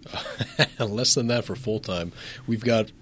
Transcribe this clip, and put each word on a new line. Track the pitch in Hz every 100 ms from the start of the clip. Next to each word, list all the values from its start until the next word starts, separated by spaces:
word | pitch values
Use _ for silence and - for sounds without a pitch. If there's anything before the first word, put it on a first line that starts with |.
| - -
<laughs> | - - - - - -
Less | 110 107 127 131
than | 117
that | 120 -
for | 95
full-time. | 107 107 - 90 85 - - - -
We've | 113
got, | 120 113 104 -